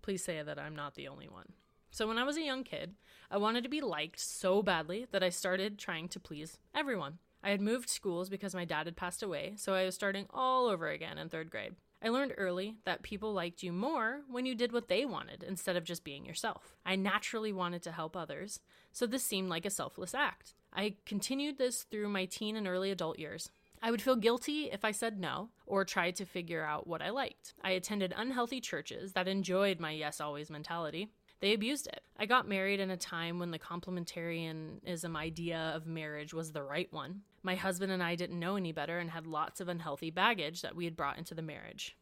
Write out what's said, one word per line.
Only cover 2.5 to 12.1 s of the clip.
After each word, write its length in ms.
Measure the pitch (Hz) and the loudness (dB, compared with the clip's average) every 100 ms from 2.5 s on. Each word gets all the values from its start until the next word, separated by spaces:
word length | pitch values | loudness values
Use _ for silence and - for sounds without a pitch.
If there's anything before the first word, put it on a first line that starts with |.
| 262 | -2
kid, 320 | 262 - 175 196 _ - - | -4 -6 -8 -10 _ -20 -2
I 80 | 202 | 2
wanted 240 | 208 233 | 4 2
to 80 | 240 | 0
be 120 | 302 | 0
liked 380 | 269 151 156 - | 0 0 -4 -4
so 440 | - - 185 196 | -6 0 6 6
badly 420 | 202 170 151 190 247 | 6 2 2 -4 0
that 100 | 196 | 4
I 80 | 180 | 4
started 480 | 175 190 185 196 208 | 2 2 2 2 -2
trying 320 | - 165 170 | -2 -2 -2
to 100 | - | -8
please 380 | - 147 156 - _ | -8 -8 -8 -12 _
everyone. 460 | 294 285 214 139 165 _ _ | -2 0 0 -2 -8 _ _
I 80 | 196 | 0
had 100 | 202 | 4
moved 280 | 202 247 240 | 4 2 0
schools 400 | - 202 170 185 | -2 0 0 -2
because 260 | 196 196 180 | -4 -4 -4
my 100 | 170 | 0
dad 220 | 151 160 | 0 -2
had 100 | 170 | -4
passed 260 | 180 170 | -4 -4
away, 300 | 202 147 156 208 | -4 -2 -4 -4
so 160 | - | 2
I 120 | 190 190 | 4 4
was 100 | 185 | 2
starting 300 | 202 196 196 | 0 0 -4
all 360 | - 262 254 247 | 0 4 6 6
over 220 | 185 156 | 4 0
again 280 | 151 160 156 | -2 -4 -6
in 120 | 160 | -6
third 220 | 160 165 | -6 -4
grade. 240 | 110 101 180 _ _ | -6 -6 -10 _ _
I 80 | |
learned 240 | 220 | 0